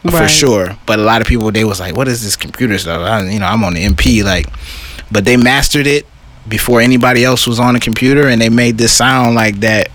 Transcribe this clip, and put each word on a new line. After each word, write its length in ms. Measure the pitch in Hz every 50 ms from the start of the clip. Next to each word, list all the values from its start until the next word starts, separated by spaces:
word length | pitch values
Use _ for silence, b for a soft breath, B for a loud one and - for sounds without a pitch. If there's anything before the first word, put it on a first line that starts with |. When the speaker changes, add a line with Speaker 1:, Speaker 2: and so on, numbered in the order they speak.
| - 175
Speaker 1:
for 120 | 170 165
Speaker 2:
Right. 60 | 156
Speaker 1:
sure. 480 | 156 156 - 147 131 113 101 92 90 101 - -
But 100 | - 110
a 60 | 107 107
lot 180 | 110 - -
of 60 | 110
people, 240 | - 123 117 107 110
they 120 | 101 110 110
was 160 | 107 98 90
like, 160 | 90 92 -
"What 120 | 120 135
is 160 | 131 120 117 110
this 120 | 98 -
computer 400 | - - - - - 127 117 101 95
stuff?" 220 | 92 85 82 82 85
I, 180 | 98 113 107 95 92
you 80 | 104
know, 80 | 107 98
I'm 180 | 90 110 113 107
on 120 | 92 87
the 80 | 85 -
M 100 | - -
P, 300 | - - 127 120 107 101
like, 240 | 101 92 87 80 - - B B B B B B B B B B -
but 140 | 104 104 98
they 120 | 110 123
mastered 480 | 123 120 123 131 139 139 - - 147 139
it 220 | 143 143 147 - - - - - - - - -
before 340 | 110 107 107 - - 120 117
anybody 420 | 117 123 131 123 123 127 127 120 123
else 220 | 127 127 123 -
was 140 | 127 117 117
on 160 | 123 123 123
a 40 | 120
computer, 480 | - 120 110 - 127 131 139 143 143 135
and 120 | 123 113
they 80 | 113 113
made 300 | 113 120 120 120 113 110
this 120 | 117 110
sound 440 | - - 120 127 131 131 123 117 117
like 240 | 117 110 107 101 101
that 300 | 113 110 107 104 - -